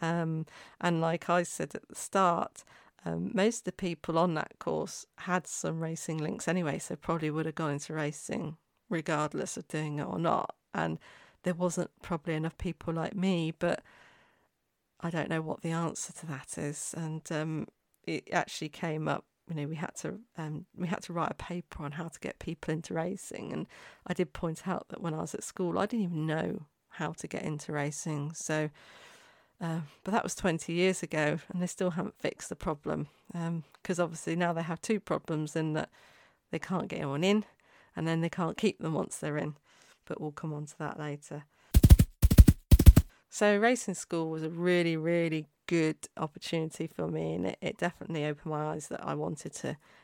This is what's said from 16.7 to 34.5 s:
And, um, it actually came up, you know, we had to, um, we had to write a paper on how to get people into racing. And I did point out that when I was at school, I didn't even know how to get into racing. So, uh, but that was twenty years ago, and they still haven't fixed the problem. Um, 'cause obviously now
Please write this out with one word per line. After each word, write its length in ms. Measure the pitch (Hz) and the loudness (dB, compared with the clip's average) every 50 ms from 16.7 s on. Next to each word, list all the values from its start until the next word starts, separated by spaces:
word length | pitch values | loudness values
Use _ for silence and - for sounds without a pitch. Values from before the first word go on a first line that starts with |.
| 147 - - - - | -6 -6 -8 -8 -6
And, 260 | 165 165 156 156 160 - - | -6 -6 -4 -6 -6 -6 -4
um, 340 | 170 151 156 160 156 151 - - _ _ _ _ _ _ - | -4 -2 -2 -2 -2 -4 -6 -6 _ _ _ _ _ _ -8
it 240 | - 160 - - - | -6 -6 -6 -4 -2
actually 360 | - 175 - - - - 160 151 | -2 -2 -2 -2 -6 -8 -8 -8
came 400 | - - - 165 156 156 156 151 | -6 -4 -4 -4 -2 -2 -2 -2
up, 160 | 143 - - _ _ _ _ - | -2 -4 -4 _ _ _ _ -8
you 80 | 165 | -6
know, 100 | 151 147 | -6 -4
we 100 | 147 160 | -6 -6
had 180 | 151 170 - - | -6 -8 -8 -8
to, 220 | - - 156 185 202 240 _ - | -8 -8 -8 -8 -10 -14 _ -12
um, 300 | - 160 151 156 - 185 _ - | -10 -8 -6 -8 -8 -10 _ -10
we 120 | - 180 165 | -6 -4 -4
had 140 | 175 - - | -4 -4 -6
to 80 | - | -6
write 180 | 170 170 156 - | -4 -2 -2 -2
a 40 | - | -4
paper 500 | - - - 175 175 - - - - 151 | -6 -8 -8 -8 -8 -8 -10 -12 -10 -8
on 80 | 143 | -8
how 160 | 147 160 170 165 | -6 -6 -8 -8
to 120 | - - | -10 -10
get 180 | - - - - | -10 -10 -10 -8
people 340 | - 170 165 - - - | -8 -8 -8 -6 -4 -4
into 220 | 156 160 - - 185 | -4 -4 -4 -4 -4
racing. 580 | 165 165 180 202 - - - - - - - | -2 -2 -2 -4 -6 -10 -10 -10 -10 -8 -6
And 140 | - 156 - - - - - - - - - | -6 -6 -8 -8 -12 -20 -20 -20 -20 -16 -8
I 60 | - | -6
did 200 | 180 - 180 147 | -2 -2 -2 -2
point 360 | - - - 165 160 - - 190 | -2 -6 -4 -4 -4 -4 -6 -4
out 200 | 180 - - - | -4 -4 -6 -8
that 120 | - - | -12 -6
when 140 | - 170 156 | -6 -4 -4
I 40 | 156 | -4
was 160 | 170 160 - | -4 -6 -6
at 100 | - - | -10 -10
school, 340 | - - - 185 170 165 185 | -10 -6 -4 -2 0 0 0
I 80 | 190 | 0
didn't 180 | 208 - 226 196 | 0 0 0 0
even 220 | 175 175 151 156 | 0 0 -2 0
know 400 | 160 156 160 160 175 - - 151 _ _ _ _ _ - | 0 0 0 0 -2 -4 -6 -8 _ _ _ _ _ -8
how 180 | - 160 151 | -6 -6 -6
to 140 | 165 - - | -6 -8 -10
get 160 | 156 - - | -8 -6 -6
into 300 | - 156 151 143 - - | -4 -4 -6 -6 -6 -6
racing. 600 | 151 147 143 147 147 - - 165 151 143 143 156 165 | -4 -2 -2 -4 -4 -6 -6 -4 -4 -2 -4 -4 -6
So, 360 | - - - 156 156 151 151 - - - - - - - - - - - - - _ _ _ _ - | -8 -6 -4 -2 -2 -2 -2 -6 -10 -20 -20 -20 -20 -20 -20 -20 -20 -20 -20 -20 _ _ _ _ -8
uh, 200 | 175 165 160 170 151 143 - - - | -6 -4 -4 -4 -6 -8 -12 -10 -4
but 80 | 190 | 0
that 100 | 196 - | 0 0
was 120 | - 180 - | 0 0 -6
twenty 380 | - - 190 165 160 - - | -2 0 0 0 0 -2 -4
years 300 | 170 175 180 190 185 - | 0 2 2 2 2 0
ago, 360 | - 147 - 156 151 151 151 165 - - | -4 -4 0 0 2 2 0 -2 -4 -6
and 140 | - 175 | -4 -4
they 40 | 180 | -4
still 240 | 175 - - 190 180 | -4 -2 -2 -2 -2
haven't 280 | 160 180 185 - - _ | 0 -2 -4 -4 -6 _
fixed 300 | - - - - - - | -4 -4 -4 -4 -10 -10
the 80 | 170 | -8
problem. 520 | - - 180 151 147 - 151 151 151 147 147 _ _ _ - - | -6 -4 -4 -4 -4 -4 -4 -2 -2 -4 -6 _ _ _ -10 -6
Um, 300 | 170 165 165 170 165 151 _ _ - | -4 -2 -2 -2 -4 -6 _ _ -14
'cause 180 | - - 180 170 | -6 -4 0 0
obviously 360 | 175 165 165 160 - 165 165 | 0 -2 -2 -6 -4 -2 0
now 160 | 175 180 175 | 2 2 2